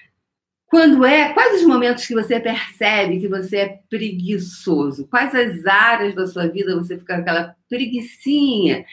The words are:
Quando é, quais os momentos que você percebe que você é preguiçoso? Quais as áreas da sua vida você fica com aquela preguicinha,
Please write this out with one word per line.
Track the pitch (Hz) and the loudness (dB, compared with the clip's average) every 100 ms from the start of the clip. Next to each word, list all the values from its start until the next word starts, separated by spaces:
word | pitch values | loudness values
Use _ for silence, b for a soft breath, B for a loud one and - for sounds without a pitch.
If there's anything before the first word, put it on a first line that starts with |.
| b _ _ _ _ _ - | b _ _ _ _ _ 2
Quando | 330 320 269 | 6 6 6
é, | 254 302 294 | 6 4 2
quais | 415 494 392 | 2 4 4
os | 330 | 4
momentos | 247 240 240 - | 4 2 -2 -4
que | |
você | 226 208 233 | -4 -2 -2
percebe | 226 220 - - 214 214 190 180 | -2 -6 -8 -2 0 2 0 -2
que | 196 | -4
você | 190 185 - | -6 -4 -2
é | 196 - - | -4 -6 -10
preguiçoso? | 220 214 185 180 202 - - - 151 143 135 135 | -8 -6 -6 -4 -4 -6 -8 -2 0 -2 -6 -4
Quais | 240 269 | -2 0
as | 262 233 170 180 | 0 -2 -2 0
áreas | 196 226 226 202 | 4 4 2 -2
da | 185 180 | -4 -6
sua | 180 170 | -4 -4
vida | 185 190 175 | -4 -4 -4
você | 175 175 | -6 -10
fica | - 175 | -8 -6
com | |
aquela | 175 170 175 - - | -2 -2 -4 -12 -8
preguicinha, | 247 240 247 233 - 269 294 277 220 165 123 B | -6 -4 -6 -8 -8 -2 0 2 2 0 0 B